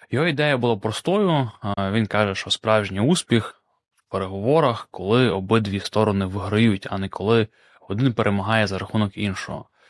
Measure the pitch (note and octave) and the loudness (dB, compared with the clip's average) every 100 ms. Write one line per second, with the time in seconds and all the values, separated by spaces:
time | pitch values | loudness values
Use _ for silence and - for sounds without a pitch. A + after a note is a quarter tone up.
0 | - A#2+ E3 C#3+ D3 C3+ A#2+ A2 G#2+ A2 | -6 -2 -2 0 0 0 0 0 -2 -4
1 | - G3 G3 D#3 B2+ - G#2 G2+ G2 G#2+ | -2 0 2 2 0 -4 -6 -4 -2 0
2 | G#2+ G#2 G#2 F#2+ - - A2+ A2 G2+ F#2+ | 0 0 0 -2 -4 -4 2 2 2 0
3 | A#2 F3 - A#2 - - _ _ _ _ | 2 2 2 0 0 -8 _ _ _ _
4 | _ G2 F#2+ G2 G#2+ D#3 D3 A2+ - - | _ -6 -6 -4 0 2 2 0 -8 -8
5 | F#2+ A#2 B2+ F#2 F#2+ A2+ G#2 G2 - G#2 | 0 2 4 0 0 0 2 -4 -2 0
6 | G#2+ G2 F#2+ F#2+ F#2+ G#2 A2+ G2 - G2 | 2 2 -2 -4 -2 2 4 2 -4 -6
7 | F#2+ - G2 A2+ G#2+ _ _ _ - G2+ | -6 -4 0 2 0 _ _ _ -8 0
8 | C3 A2+ G#2+ G2+ G2 A2+ G#2 F#2+ G2 A2+ | 0 2 0 0 0 0 0 -2 -4 0
9 | G#2 - G#2 F#2+ - - - _ _ | -2 -2 -4 -4 -8 -10 -12 _ _